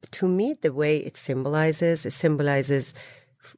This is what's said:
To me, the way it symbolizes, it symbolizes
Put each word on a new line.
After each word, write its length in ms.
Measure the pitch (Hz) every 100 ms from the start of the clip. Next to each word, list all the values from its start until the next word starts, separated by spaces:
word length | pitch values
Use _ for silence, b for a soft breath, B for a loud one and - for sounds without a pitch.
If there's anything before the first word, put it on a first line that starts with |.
| -
To 160 | - 185
me, 260 | 185 233 302
the 120 | 156
way 260 | 135 151 151
it 180 | - -
symbolizes, 880 | - 131 135 151 160 156 170 165 -
it 40 |
symbolizes 800 | - 165 151 143 139 135 139 123 B B B B B B